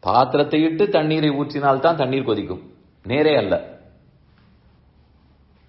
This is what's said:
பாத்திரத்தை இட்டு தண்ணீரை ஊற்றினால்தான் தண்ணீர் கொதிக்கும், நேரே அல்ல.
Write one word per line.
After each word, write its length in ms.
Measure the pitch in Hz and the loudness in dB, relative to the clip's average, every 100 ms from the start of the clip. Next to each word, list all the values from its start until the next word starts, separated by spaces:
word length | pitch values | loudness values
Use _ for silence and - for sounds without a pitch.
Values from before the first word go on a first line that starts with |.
பாத்திரத்தை 560 | 92 107 135 143 147 156 | 2 2 2 0 0 2
இட்டு 220 | 160 160 202 | 0 0 0
தண்ணீரை 420 | 170 156 156 151 | 2 0 0 0
ஊற்றினால்தான் 640 | 139 143 147 139 135 135 135 | 0 -4 -2 0 2 2 0
தண்ணீர் 300 | 127 135 127 | -2 -2 -2
கொதிக்கும், 340 | 104 95 92 - - _ _ - | -4 -4 -10 -12 -20 _ _ -6
நேரே 280 | 135 156 143 | 0 2 2
அல்ல. 180 | 101 87 - - - _ _ _ _ _ _ _ _ _ _ _ _ _ _ _ _ _ | 0 -2 -4 -20 -20 _ _ _ _ _ _ _ _ _ _ _ _ _ _ _ _ _